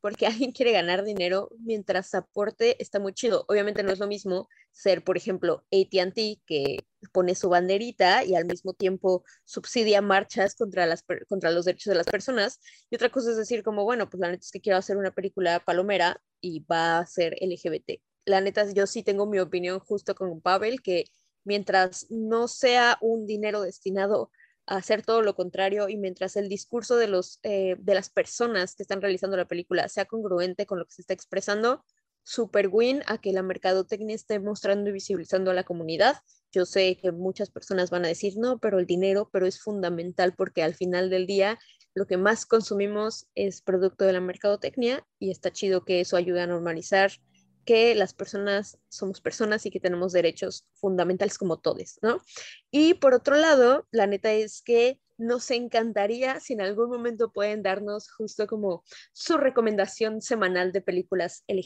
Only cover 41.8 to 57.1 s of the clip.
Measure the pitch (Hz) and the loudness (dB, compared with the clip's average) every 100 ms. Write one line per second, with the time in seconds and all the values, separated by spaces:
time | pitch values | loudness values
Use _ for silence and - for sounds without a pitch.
41.8 | _ - 196 185 196 226 - 226 214 202 | _ -6 -2 2 2 2 2 0 2 -2
42.8 | 202 208 214 - - - 196 185 - 185 | -2 -2 -4 -6 -14 -4 -4 -4 -2 0
43.8 | 190 - 190 185 185 180 208 208 - - | 0 2 2 2 -2 -4 -2 -2 -4 -2
44.8 | 240 269 _ _ 196 185 185 - 196 185 | -2 -2 _ _ -8 -4 -6 -4 0 0
45.8 | - 185 180 180 175 175 175 175 170 165 | 0 0 2 0 0 -2 0 -2 -4 -6
46.8 | - 196 196 - _ _ _ _ - 226 | 0 2 2 0 _ _ _ _ 4 6
47.8 | 233 214 185 - 190 202 202 202 208 - | 6 4 0 -2 -8 -4 0 -2 -2 -16
48.8 | _ - 196 190 - - 214 214 208 - | _ -8 -8 -4 -6 -2 -2 0 -4 -2
49.8 | 185 175 185 175 170 165 185 - _ _ | -2 -2 0 2 2 0 -10 -10 _ _
50.8 | 196 185 175 185 202 - 185 165 - - | -2 0 0 0 -2 -2 -4 -2 -4 -4
51.8 | - - 214 330 _ - - - _ 285 | -10 -4 -2 -2 _ -18 -18 -20 _ 4
52.8 | 311 359 277 247 - 285 320 285 240 277 | 4 6 6 6 4 4 6 8 8 6
53.8 | - 226 202 202 220 214 214 - - 233 | 2 0 2 2 0 0 0 -6 2 4
54.8 | 240 269 _ _ 226 240 - 240 240 233 | 4 0 _ _ -2 -2 -2 -4 0 0
55.8 | 226 214 202 233 262 262 - 233 190 208 | 0 0 0 0 -2 -4 -6 -4 -2 0
56.8 | 240 247 240 | -2 -2 -6